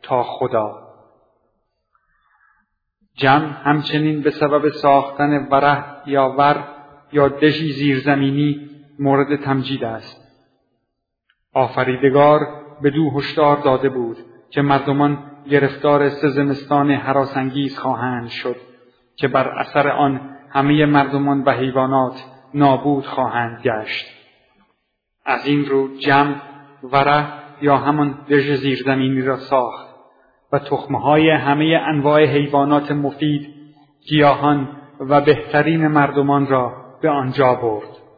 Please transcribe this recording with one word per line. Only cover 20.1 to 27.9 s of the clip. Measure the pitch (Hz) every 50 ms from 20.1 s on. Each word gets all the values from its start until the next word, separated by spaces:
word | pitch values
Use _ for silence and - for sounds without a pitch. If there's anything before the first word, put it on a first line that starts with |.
| 135 131 - - - - - -
همه | - 139 135 143 147 151 151
مردمان | 147 147 143 139 131 139 139 139 139 139 139 131
و | 139
حیوانات | 120 117 131 131 127 135 131 131 135 135 131 123 123 - - - - - _ _ -
نابود | 143 147 139 135 127 139 147 147 139 131
خواهند | - - 135 127 117 110 120 117 117 117 117 -
گشت. | 127 113 107 107 - - - - - - - _ _ _ _ _ _ _ _ _ _ _ _ _ _ _ _ _ _ _ _ _
از | 143 131 120 120
این | 139 143 147 143
رو | 135 135 135 135 135 135
جم | 135 - 143 139 139 143 147 143 143 - - - - - - - _ -
وره | 127 131 139 139 143 147 151 147 - - - - - - -
یا | 143 143 139
همان | 135 113 143